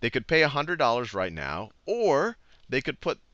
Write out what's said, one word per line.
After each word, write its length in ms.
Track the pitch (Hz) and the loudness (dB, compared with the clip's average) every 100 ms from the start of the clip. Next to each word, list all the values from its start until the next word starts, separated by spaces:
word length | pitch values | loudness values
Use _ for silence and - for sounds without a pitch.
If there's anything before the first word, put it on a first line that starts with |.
they 80 | 120 | -2
could 180 | - - | -2 2
pay 140 | 160 | 4
a 80 | 156 | 4
hundred 300 | 143 151 175 | 2 -2 2
dollars 340 | 131 117 120 | 2 2 -2
right 200 | 101 92 | -2 -4
now, 360 | 80 71 78 104 _ - | -4 -6 -6 -8 _ -6
or 520 | 233 214 143 202 233 _ - - | 0 2 2 2 -4 _ -20 -6
they 140 | 127 | -4
could 180 | 139 139 | -4 -6
put, 200 | - - _ | -4 -6 _